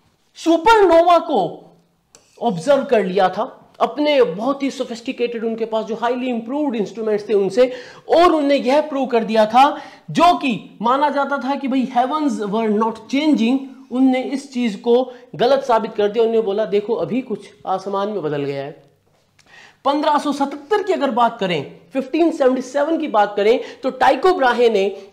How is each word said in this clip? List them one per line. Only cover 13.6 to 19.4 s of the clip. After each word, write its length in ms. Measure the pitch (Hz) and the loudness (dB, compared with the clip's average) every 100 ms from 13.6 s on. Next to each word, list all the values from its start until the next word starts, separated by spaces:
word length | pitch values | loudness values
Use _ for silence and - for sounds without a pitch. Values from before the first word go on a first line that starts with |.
| - - - | -4 -18 -8
उनने 300 | 247 262 254 | 2 2 2
इस 300 | 254 269 - | -2 -8 -8
चीज 220 | 240 240 190 | -4 -4 -4
को 380 | 233 240 254 - - 156 | 0 2 0 -8 -14 -2
गलत 280 | 233 269 | 2 2
साबित 300 | 262 226 220 | 2 0 0
कर 140 | - 208 | -2 -2
दिया। 160 | 233 | 2
उन्होंने 180 | 226 226 | 2 2
बोला, 240 | 196 202 214 | 0 -2 -2
"देखो 280 | 202 208 | -2 -2
अभी 280 | 208 160 226 | -4 -2 -4
कुछ 280 | 254 202 - - - | -4 -10 -10 -16 -6
आसमान 440 | 185 196 196 202 | -6 -4 -4 -4
में 120 | 208 | -4
बदल 220 | 156 147 | -4 -4
गया 200 | 139 139 | -4 -6
है।" 200 | 139 165 _ _ _ _ _ _ | -8 -12 _ _ _ _ _ _